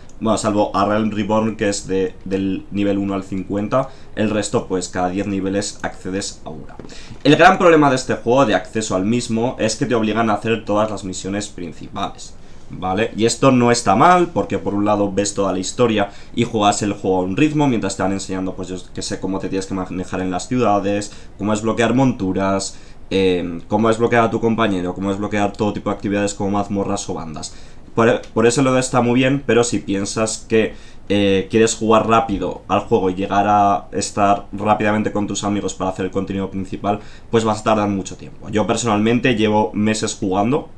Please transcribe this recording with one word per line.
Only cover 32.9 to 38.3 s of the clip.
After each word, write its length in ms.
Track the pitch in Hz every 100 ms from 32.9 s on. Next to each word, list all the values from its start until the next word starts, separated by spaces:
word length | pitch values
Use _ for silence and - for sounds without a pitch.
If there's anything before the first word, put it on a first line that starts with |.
| 113 92
y 20 |
llegar 320 | 90 98 101 104
a 420 | 104 101 98 -
estar 560 | 101 - 107 101 101 -
rápidamente 600 | 101 104 104 107 107 101
con 160 | 101 101
tus 160 | 98
amigos 320 | 101 101 95 -
para 160 | 92
hacer 140 | 92 92
el 60 |
contenido 380 | 98 92 98 95
principal, 500 | 95 95 90 98 104 - - -
pues 140 | 117
vas 160 | 110 104
a 40 |
tardar 260 | 113 107 101
mucho 280 | 98 90 -
tiempo. 320 | 71